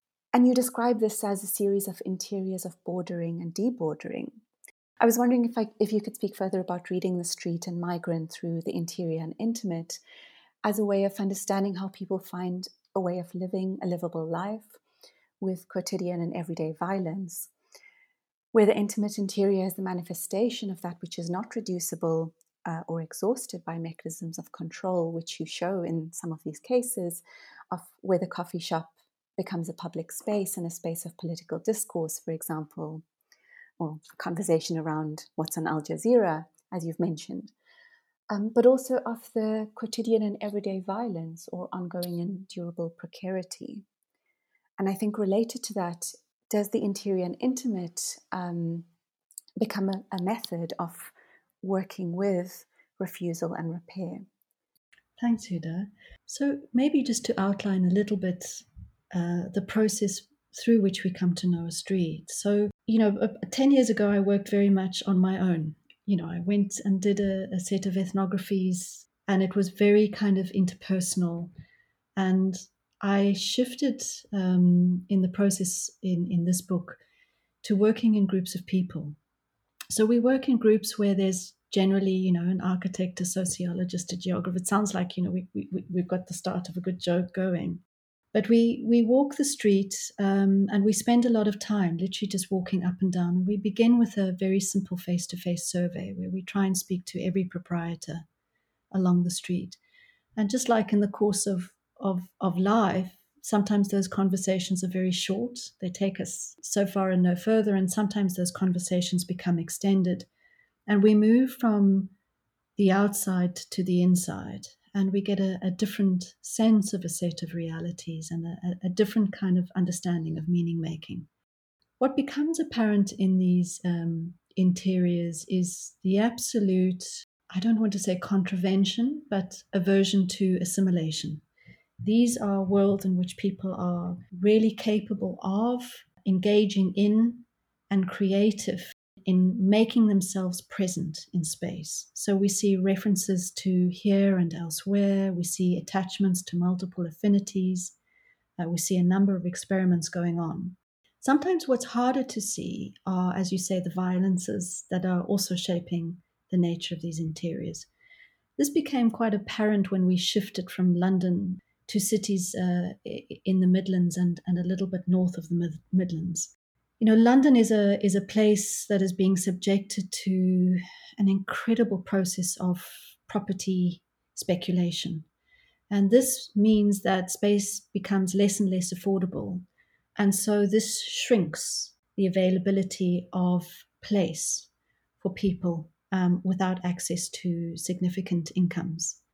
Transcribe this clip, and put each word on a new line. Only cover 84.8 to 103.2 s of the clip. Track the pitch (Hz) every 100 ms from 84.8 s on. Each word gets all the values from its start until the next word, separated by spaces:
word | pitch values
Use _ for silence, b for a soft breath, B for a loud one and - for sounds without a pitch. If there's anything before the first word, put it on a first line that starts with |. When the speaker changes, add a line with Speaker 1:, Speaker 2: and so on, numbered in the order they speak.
| 208
Speaker 2:
like, | 185 175 -
you |
know, | 180
we, | 180 185
we, | 202 196
we, | 185 -
we've | 180 180
got | 180 180
the |
start | 175 185 175 180
of | 180
a |
good | 185 180
joke | - 175 180
going. | 190 185 175 - 175 _ _ _ _ _
But | 214 208
we, | 233 233 233 220
we | 240
walk | 226 254 285 -
the | 285
street, | - 208 196 196 - - -
um, | 196 196 196 196 196
and | 202 202
we |
spend | 202 - 240 240
a | 226
lot | 208
of | 208
time | - 208 175 170
literally | 190 - 202
just | 196 185
walking | 190 180 190
up | 175 180
and | 190
down. | 180 175
And | 180 185
we | 208
begin | 208 202 226 240
with | 226 -
a | 190 185
very | 190 196
simple | 190 196 190 180
face-to-face | 180 180 - 180 180 175 -
survey | 180 175 175 185 185
where | 185
we | 190
try | 185 202 196
and | 190
speak | - 180 -
to | 185
every | 185 190
proprietor | 180 175 - 170 170 165 - 165 156 _ _ _ _ _ _
along | 190 180 180
the | 175 175
street. | - 180 180 - b b b b b -
And | 202
just | 247 247
like | 226 -
in | 208
the | 202 -
course | 208 190 202
of, | 185 180 _ _ _
of, | 196 180 180 -
of | 190 175
life, | 190 226 196 185 185 -